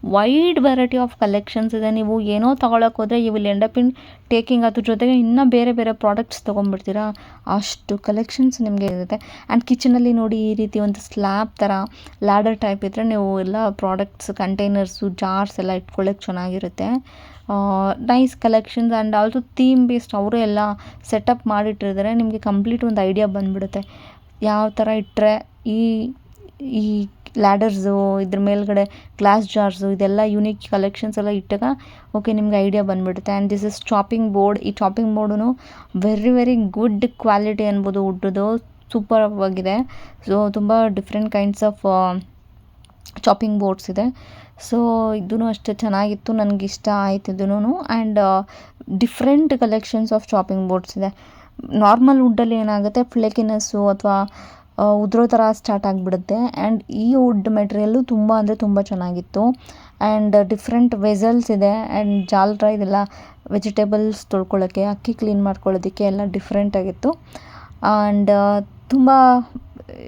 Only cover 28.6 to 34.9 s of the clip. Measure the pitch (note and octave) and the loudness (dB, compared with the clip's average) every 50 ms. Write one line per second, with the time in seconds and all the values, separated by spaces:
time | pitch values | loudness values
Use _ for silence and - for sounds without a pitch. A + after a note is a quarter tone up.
28.6 | G#3 G3 G#3 G3+ G3+ G3+ - - - - - - G3+ G3+ G3 A3 G#3+ G3 - G#3+ | -2 0 0 0 0 -2 -4 -20 -20 -20 -8 0 2 4 4 4 2 -2 -2 0
29.6 | G3+ G3+ F3+ F3+ G3 G3 G3 F#3+ G3+ F#3+ G3 G#3 G#3+ G#3+ G#3 G#3 G#3+ G#3+ G#3+ G3 | 0 0 -2 -2 -4 -4 -2 0 0 0 2 0 0 0 0 -2 -2 -2 -4 -8
30.6 | - - - G3 F#3+ G3 G3+ - - G#3+ A3 - G3+ G#3 G#3 G3 F#3 - G#3 G3+ | -8 -4 -2 -2 -2 -2 -4 -6 -8 -6 -6 -4 -4 -2 -4 -4 -4 -4 -4 -2
31.6 | A#3 B3 C#4 - - - - - - - - G#3+ G#3 A3+ A3 G#3+ G#3 G#3 G#3 G3+ | -2 -4 -4 -4 -8 -20 -20 -20 -20 -8 -8 -4 -2 -2 -2 0 0 0 2 2
32.6 | G3 G3+ F#3+ G#3 G3+ G3 F#3+ F#3 F#3 F#3 F#3 F#3 - - G3+ G3+ G3+ G3+ G#3 G3+ | 2 2 0 0 0 0 -2 -2 -2 -4 -6 -6 -6 -4 -2 -2 -2 -2 -2 -2
33.6 | G#3 G#3+ G#3 - - - A#3 G3+ G3+ G3+ A#3 A3+ A3+ A3 G3 G3 G3 G3+ G#3 G#3 | -4 -6 -8 -8 -6 -2 0 0 0 0 -2 -2 -2 0 0 2 2 2 2 0
34.6 | - G3+ G3+ - A3 F#3+ | -4 -6 -4 -2 -2 -2